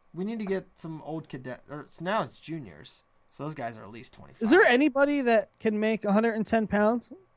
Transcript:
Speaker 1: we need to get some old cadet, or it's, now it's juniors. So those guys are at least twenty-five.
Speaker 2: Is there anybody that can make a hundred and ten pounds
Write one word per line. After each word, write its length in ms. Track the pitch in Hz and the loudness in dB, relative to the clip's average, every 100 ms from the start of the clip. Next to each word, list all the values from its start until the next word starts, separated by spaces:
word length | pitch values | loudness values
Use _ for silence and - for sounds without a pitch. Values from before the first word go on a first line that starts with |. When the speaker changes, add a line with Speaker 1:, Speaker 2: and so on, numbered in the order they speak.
| _ | _
Speaker 1:
we 100 | 160 | -8
need 140 | 202 226 | -8 -6
to 60 | 196 | -4
get 180 | 190 185 - | -4 -6 -16
some 260 | 165 156 | -12 -12
old 240 | 143 160 151 | -10 -10 -10
cadet, 340 | 139 127 120 - | -12 -12 -12 -12
or 100 | 147 | -14
it's, 200 | - - | -14 -10
now 220 | 170 214 | -4 -4
it's 160 | 135 - | -4 -10
juniors. 640 | - 165 113 76 - - _ _ _ | -12 -12 -12 -18 -20 -20 _ _ _
So 120 | - | -10
those 100 | 147 | -10
guys 220 | 147 117 110 | -6 -8 -10
are 60 | |
at 80 | 107 | -16
least 240 | 113 - | -16 -18
twenty-five. 280 | - 143 - | -20 -20 -4
Speaker 2:
Is 40 | 220 | 4
there 120 | 349 | 6
anybody 560 | - 247 294 269 285 285 | 6 6 4 2 2 2
that 280 | 240 226 - _ | 4 2 2 _
can 180 | 220 208 | -2 0
make 280 | 214 220 202 | 0 0 2
a 60 | |
hundred 240 | 202 226 220 | 2 2 -2
and 100 | 190 | 0
ten 200 | 226 214 | 0 2
pounds 440 | 202 214 240 - 359 _ | 2 4 2 -4 -20 _